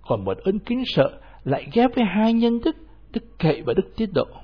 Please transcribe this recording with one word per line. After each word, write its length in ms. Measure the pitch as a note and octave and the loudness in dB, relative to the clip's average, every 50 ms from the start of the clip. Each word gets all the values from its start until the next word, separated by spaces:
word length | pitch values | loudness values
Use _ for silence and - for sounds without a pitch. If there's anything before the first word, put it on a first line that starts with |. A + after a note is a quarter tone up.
Còn 220 | - - B2+ G#2+ F#2+ | -2 -4 -4 -2 -2
một 140 | G2 F#2+ - | -4 -4 -2
ơn 200 | - F#3+ G3 G#3+ | -2 -2 -2 -2
kính 240 | - - A#3+ B3+ B3+ | -2 -4 -4 -4 -4
sợ 340 | - - D#3+ C3+ - - - - - - - - | -2 2 2 2 2 0 -8 -20 -20 -20 -10 -4
lại 220 | C3 C3+ C3+ C3 C#3+ | -2 -2 -2 -4 -2
ghép 180 | C#3 A#3 B3 B3+ A#3+ | 2 2 2 4 4
với 100 | C4 A#3 | 2 0
hai 280 | F#3+ F3 G3+ A3 A3+ | 2 2 2 2 4
nhân 280 | A#3 A#3 A#3 A#3 A#3 A#3 A#3 | 4 4 4 2 2 2 0
đức, 120 | D#4+ D#4 - - - - - - - | -2 -4 -4 -14 -20 -20 -20 -20 -8
đức 120 | - A3+ - - - - | -8 -8 -8 -8 -8 0
cậy 240 | - D#3 - - | 0 2 2 2
và 120 | - A#2+ A#2 | -2 0 0
đức 200 | - F#3 - - | 0 -2 -2 -4
tiết 140 | - A3 G3+ F#3+ | -4 -4 0 0
độ. 120 | C3+ A#2 - - - | -2 -2 -2 -8 -20